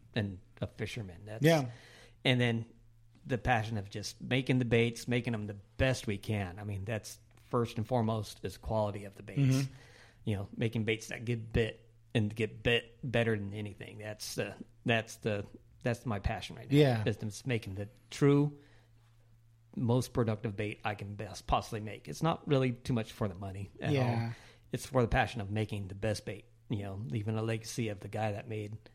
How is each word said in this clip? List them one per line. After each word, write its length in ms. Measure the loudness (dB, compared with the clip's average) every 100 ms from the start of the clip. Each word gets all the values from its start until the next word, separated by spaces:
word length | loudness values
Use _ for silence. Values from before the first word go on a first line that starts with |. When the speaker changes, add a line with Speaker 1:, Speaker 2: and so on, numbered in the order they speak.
| -4
Speaker 1:
than 240 | -2 -2 -4 -16 -8
a 40 | -8
fisherman. 500 | -4 -6 -6 -10 -12 -12
That's, 180 | 4
Speaker 2:
Yeah. 220 | 6 6 2 -6 -20 -20 -20 -2
Speaker 1:
and 160 | 2 4
then 240 | 4 2 -4 -16 -20 -20 -20 -18 -4
the 100 | -2
passion 400 | 4 2 2 -4
of 140 | -4
just 260 | -8 -10 -10
making 380 | 0 0 4 2
the 60 |
baits, 420 | 6 6 4 0 0
making 260 | 0 0
them 140 | -4 -4
the 100 | -8 -12 0
best 300 | 2 2 -2
we 100 | -4
can. 400 | -2 -2 -2 -6
I 60 |
mean, 200 | -8 -6 -4
that's 320 | -4 -6 -18 -20 -20 -2
first 260 | 0 0 -2
and 100 | 0
foremost 540 | 2 2 0 -4 -8
is 140 | -10 -8
quality 480 | -2 0 0 -2
of 100 | -12 -14
the 60 |
baits. 180 | -6 2
Speaker 2:
Mm-hmm. 320 | 4 4 0 -8 -20 -20 -20 -10
Speaker 1:
You 120 | -4 -4
know, 120 | -4 -4
making 280 | -2 0
baits 240 | 0 0 -2
that 160 | -8 -4
get 260 | -4 -2
bit 280 | 0 0 -4 -20 -20 -2
and 200 | 0 0
get 280 | 0 -4 -2
bit 340 | 2 2 0 -10
better 320 | -2 2 2 0
than 160 | -2
anything. 460 | -6 -10 -10 -14 -10
That's 380 | -10 -10 -8 -4
the, 180 | -6 -8 -16 -6 2
that's 300 | 2 0 -4
the, 280 | -2 -2 -4 -14 -20 -4
that's 240 | -2 -2 -2
my 120 | -2
passion 380 | -2 -4 -8 -12
right 140 | 4
now. 60 | 6
Speaker 2:
Yeah. 240 | 6 6
Speaker 1:
Is 120 | 2 0
just 280 | -4 -6 -2
making 280 | -2 -2
the 140 | -8 -8 -12 -14
true, 420 | 4 6 8 4 -2 -20 -20 _ -20 -20 _ -20 -20 -20 -20 -12 -2
most 360 | 2 2 2
productive 440 | 0 0 0 -4 -4
bait 240 | -6 -4
I 100 | -6
can 200 | -6 -8
best 320 | -8 -10 -10 0
possibly 340 | 0 0 -6
make. 280 | -8 -10 -10
It's 140 | -2
not 240 | 0 0 2
really 260 | 2 2
too 200 | 0 -2
much 200 | -2 -2
for 160 | -4 -4
the 60 |
money 360 | -4 -8 -8 -10 -4
at 80 | 0
all. 60 |
Speaker 2:
Yeah. 360 | 2 4 2 -2 -6 -16 -20 -8
Speaker 1:
It's 120 | -8 0
for 140 | 4
the 60 | 6
passion 320 | 4 4 0
of 100 | -2
making 380 | 0 0 -2 -6
the 60 |
best 300 | -2 -2 -2 -4
bait, 180 | -10 -14 -20 -4
you 140 | -4
know, 180 | -4 -6 -4
leaving 280 | -2 0 0
a 40 |
legacy 460 | 0 -2 -4 -4 -4
of 120 | -4
the 80 | -6
guy 240 | -2 -2
that 160 | -2 -6
made 280 | -6 -6 -10 -14